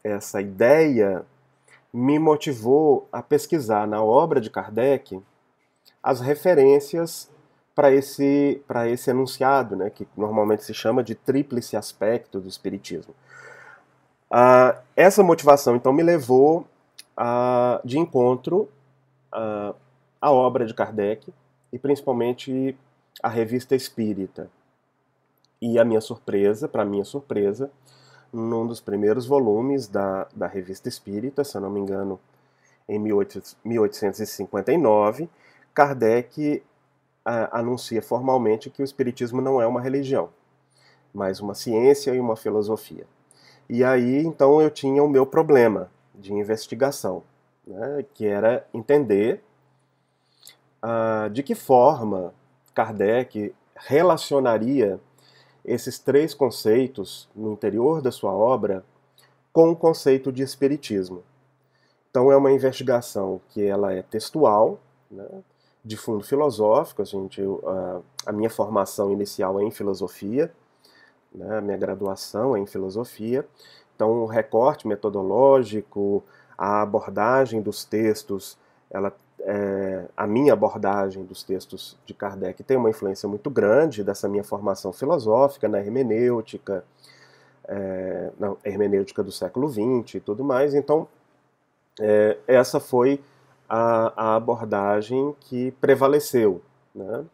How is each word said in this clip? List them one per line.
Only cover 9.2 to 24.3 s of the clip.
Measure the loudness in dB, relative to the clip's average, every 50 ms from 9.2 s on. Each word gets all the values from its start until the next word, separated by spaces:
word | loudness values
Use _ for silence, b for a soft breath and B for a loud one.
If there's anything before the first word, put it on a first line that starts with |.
| -2 -4 -2 0 2 2 2 2 0 -2 -4
né, | -6 -6 -6
que | -6 -12 -18 _ _
normalmente | -6 -6 -2 0 0 2 2 0 -2 -2
se | -12 -14
chama | -4 -4 -2 0 0 -2
de | -4 -8
tríplice | -6 _ -2 -2 -2 -2 -2 -6 -8 -6 -6 -8
aspecto | -8 -8 -8 -8 _ -2 -2 -2 -2 -6 _ -12 -12
do | -10
espiritismo. | -12 -16 -10 -8 -8 -8 -8 -10 -12 -12 -12 -12 -16 -20 _ B B B B B B B B B B B B B B _ _ _ _ _ _ _ _
Ah, | 4 6 8 8 10 8 8 6 2 -2 -10 _ _
essa | 6 6 6 8 6
motivação, | 6 6 4 4 8 6 6 6 6 2 0
então, | 2 2 2
me | 2 4 4
levou | 4 2 2 2 4 6 6 6 6 4 0 -4 _ _ _ _ _ _ -20 -20 _ _
a, | -4 -4 -2 0 0 0 2 2 2 2 2 0 -2 -4
de | -4 -4 -4
encontro, | -4 0 0 2 2 2 2 0 -2 -2 -2 -2 -2 -4 _ _ _ _ _ _ _ _ _ _ _ _ -10
ah, | -8 -6 -6 -6 -6 -8 -8 -10 _ _ _ _ _ _ _ _ _
à | 2 4
obra | 4 4 4 2 2 0 -4
de | -2 -2
Kardec, | -6 -6 -4 -2 -2 -2 -2 -2 -6 _ -20 -20 _ _ _ _ _ _ _ -16
e | -8
principalmente | -2 -2 -2 -2 -2 -4 -2 0 -2 -2 -4 -6 -8 -8 -6 -4 -4 -6 -6 _ _ _ _ _ _ _ _ -6
a | -6
Revista | -4 -2 -2 -2 -2 -4 -6 -2 _ -2
Espírita. | -2 -2 -6 _ -6 -4 -4 -4 -6 -8 -10